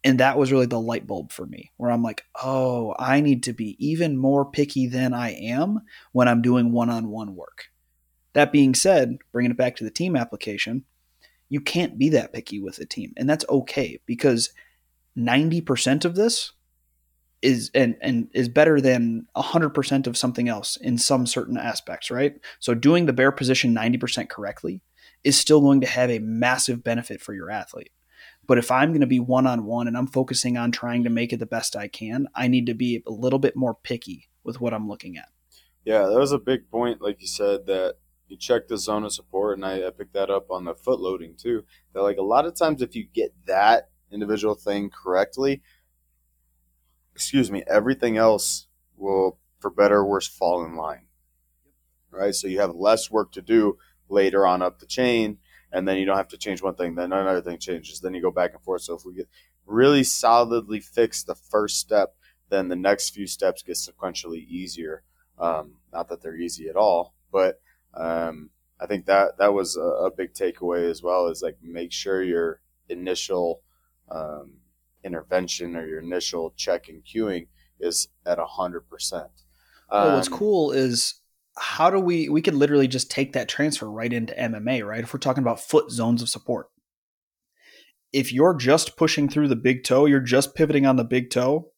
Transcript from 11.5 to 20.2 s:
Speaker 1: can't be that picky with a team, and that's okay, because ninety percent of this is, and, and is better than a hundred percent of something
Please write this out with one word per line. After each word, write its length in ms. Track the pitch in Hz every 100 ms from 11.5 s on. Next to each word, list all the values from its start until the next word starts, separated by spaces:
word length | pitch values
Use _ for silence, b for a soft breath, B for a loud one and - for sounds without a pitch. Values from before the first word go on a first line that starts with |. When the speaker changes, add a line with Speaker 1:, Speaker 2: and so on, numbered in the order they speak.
| 143
Speaker 1:
can't 360 | 143 170 170 110
be 140 | 143
that 220 | 156 -
picky 260 | - - 101
with 180 | 95 -
a 40 |
team, 300 | - - 82 -
and 120 | 135
that's 160 | 156 -
okay, 520 | 139 123 - 107 -
because 460 | - 120 143 117 - b b b _ _ _
ninety 460 | - 117 127 160 170
percent 440 | 160 127 127 143
of 120 | 175 175
this 360 | 226 - - _ _ _ _ _ _ _ _ _
is, 300 | 123 123 -
and, 240 | 135 123 -
and 280 | - 117 -
is 140 | - 120
better 320 | 135 156 147
than 460 | 131 123 117 113 -
a 80 | -
hundred 280 | - 170 156
percent 360 | 147 135 135 131
of 100 |
something 320 | 120